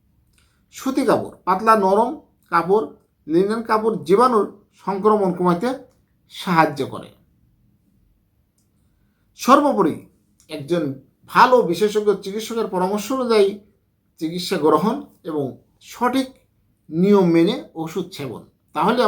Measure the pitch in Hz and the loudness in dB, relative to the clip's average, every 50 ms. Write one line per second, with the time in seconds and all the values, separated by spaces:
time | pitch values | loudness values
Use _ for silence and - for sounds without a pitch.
0 | _ _ _ _ _ _ _ _ _ _ _ _ _ _ - - - 269 269 294 | _ _ _ _ _ _ _ _ _ _ _ _ _ _ -16 -10 -6 -4 -2 -2
1 | 254 220 165 - - - - - - 180 190 190 220 233 220 208 190 190 202 214 | 0 0 0 0 -2 -6 -14 -8 -2 -2 -2 0 2 2 2 4 4 2 2 2
2 | 233 254 320 - - _ _ _ _ - 175 170 165 175 202 220 - - - _ | 2 0 -2 -10 -14 _ _ _ _ -4 -2 -2 0 2 0 0 0 -4 -10 _
3 | _ _ _ _ - 147 160 175 196 208 220 233 220 220 220 220 214 226 190 160 | _ _ _ _ -8 -2 0 0 0 0 -2 -6 -4 -2 -2 0 0 -2 -4 -4
4 | 139 151 190 214 247 254 240 208 - - - - _ _ _ _ - 190 202 190 | -2 2 2 4 4 4 2 0 -2 -2 -8 -18 _ _ _ _ -8 -6 -4 0
5 | 196 214 214 208 196 180 175 180 180 180 170 175 233 254 269 - - _ _ _ | 0 2 2 2 0 0 -2 0 0 0 0 0 -2 -6 -6 -8 -12 _ _ _
6 | _ _ _ _ _ _ - - - 196 170 165 151 151 143 143 123 113 110 90 | _ _ _ _ _ _ -18 -10 -6 0 2 4 2 2 2 -4 -8 -8 -10 -14
7 | - - - _ _ _ _ _ _ _ _ _ _ _ _ _ _ _ _ _ | -16 -18 -20 _ _ _ _ _ _ _ _ _ _ _ _ _ _ _ _ _
8 | _ _ _ _ _ _ _ _ _ _ _ _ _ _ _ _ _ _ _ _ | _ _ _ _ _ _ _ _ _ _ _ _ _ _ _ _ _ _ _ _
9 | _ _ _ _ _ _ _ - - 233 277 302 285 269 226 208 180 147 110 - | _ _ _ _ _ _ _ -4 4 4 6 6 6 4 2 2 2 0 0 -4
10 | - _ _ _ _ _ _ _ _ - 156 143 139 147 175 170 151 139 135 - | -12 _ _ _ _ _ _ _ _ -16 -14 -12 -6 -4 -4 -4 -4 -4 -8 -10
11 | - _ _ _ _ - - 180 240 254 254 240 196 170 170 185 208 208 196 214 | -16 _ _ _ _ 0 4 4 6 6 6 4 2 2 0 0 0 0 0 0
12 | 208 208 190 190 - 196 196 220 214 - 226 233 208 - 196 175 185 190 208 208 | 0 0 -2 -2 -4 -10 -10 -10 -8 -6 -6 -6 -6 -4 -4 -2 -2 -2 -2 -4
13 | - - 262 262 247 226 220 208 196 196 208 208 - _ _ _ _ _ _ _ | -4 -4 -4 -4 0 2 2 4 2 2 0 -6 -16 _ _ _ _ _ _ _
14 | _ _ _ - 165 160 175 180 - - 196 160 147 156 156 156 185 226 254 294 | _ _ _ -8 -8 -6 -6 -6 -6 -4 -4 0 2 2 2 2 2 0 -2 -4
15 | - - _ _ - 175 156 147 135 123 113 - _ _ _ _ - - - - | -8 -14 _ _ -12 -8 -6 -6 -6 -6 -8 -14 _ _ _ _ -20 -18 -8 -4
16 | 233 247 247 269 262 - - _ _ _ _ _ _ _ _ _ _ - 151 170 | -2 0 0 -2 -4 -4 -8 _ _ _ _ _ _ _ _ _ _ -6 -2 2
17 | 185 202 208 196 185 170 165 165 170 202 254 302 311 - - 160 160 160 - 196 | 4 4 6 6 4 4 4 4 4 2 0 -4 -8 -12 -10 -10 -10 -8 -8 -8
18 | 180 - - - 143 123 101 90 - _ _ _ _ _ - 151 165 202 233 247 | -8 -8 -10 -12 -10 -10 -12 -14 -16 _ _ _ _ _ -6 -2 0 0 2 2
19 | 226 | 2